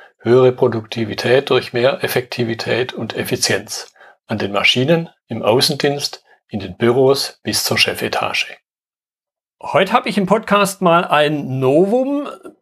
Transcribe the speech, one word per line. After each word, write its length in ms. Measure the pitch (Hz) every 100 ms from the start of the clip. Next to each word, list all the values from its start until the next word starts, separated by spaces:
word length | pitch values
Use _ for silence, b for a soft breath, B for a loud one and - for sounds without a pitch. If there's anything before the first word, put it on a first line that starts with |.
| b b
höhere 300 | 113 127 127
Produktivität 960 | 127 131 113 113 113 110 107 123 131 139
durch 240 | 127 -
mehr 320 | 120 127 139
Effektivität 880 | - 131 127 - 117 113 120 117 127
und 240 | - 113 -
Effizienz. 800 | - - - 101 107 - - b b b -
An 100 | 104
den 160 | 101
Maschinen, 560 | 101 95 123 131 165 165 _ -
im 140 | 110
Außendienst, 800 | 101 120 143 139 147 143 - - b b b
in 140 | 107
den 160 | 95 87
Büros 640 | 117 123 131 135 - -
bis 220 | - 104
zur 140 | - 120
Chefetage. 800 | - - 113 - - - - - _ _ _ _ _ _ _ _ _ _
Heute 320 | - 151 185
habe 160 | 240 254
ich 80 | 208
im 80 | 185
Podcast 560 | 220 - 202 196 -
mal 240 | 180 170 -
ein 520 | 147 151 151 135 131
Novum. 720 | 131 147 196 247 262 285 277 - - -